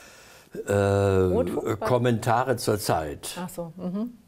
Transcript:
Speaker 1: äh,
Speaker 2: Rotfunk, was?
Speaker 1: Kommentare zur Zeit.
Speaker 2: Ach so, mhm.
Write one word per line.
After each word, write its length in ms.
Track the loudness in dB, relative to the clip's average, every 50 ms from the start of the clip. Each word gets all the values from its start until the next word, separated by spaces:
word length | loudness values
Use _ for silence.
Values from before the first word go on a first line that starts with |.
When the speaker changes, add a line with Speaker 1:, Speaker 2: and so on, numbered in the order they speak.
| -20 -20 -20 -20 -20 -20 -20 -20 -20 _ -14 -10 -2
Speaker 1:
äh, 60 | 0 2
Speaker 2:
Rotfunk, 1080 | 4 4 4 4 4 4 4 4 4 4 4 2 2 0 0 -2 -4 -2 -2 -4 -4
was? 80 | 0 0
Speaker 1:
Kommentare 680 | 2 2 4 2 2 2 2 2 2 2 2 0 -2
zur 220 | -2 0 0 -2 0
Zeit. 600 | 0 0 0 0 -2 -4 -8 -10 -12 -12 -10 -10 -10
Speaker 2:
Ach 60 | -10
so, 240 | -10 -10 -12 -12 -12
mhm. 360 | -10 -8 -8 -6 -6 -6 -8 -10 -14 -20